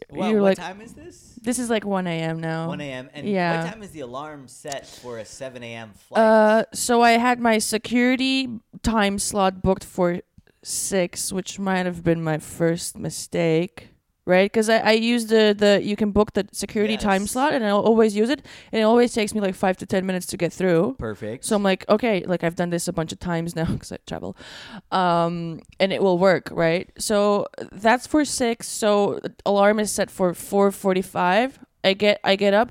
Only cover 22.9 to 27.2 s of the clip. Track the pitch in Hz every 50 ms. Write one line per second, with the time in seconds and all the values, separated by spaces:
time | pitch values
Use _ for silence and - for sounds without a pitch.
22.9 | 175 165 160 - - - - 180 170 165 165 170 170 160 165 175 - - - -
23.9 | - - _ - - - - 92 - - - - - - - - 233 202 - -
24.9 | 185 185 180 175 170 170 170 170 175 170 170 165 160 127 - - - - 190 190
25.9 | 170 120 190 190 180 175 190 196 175 147 - - - 170 170 160 165 180 - -
26.9 | _ - - - 214 202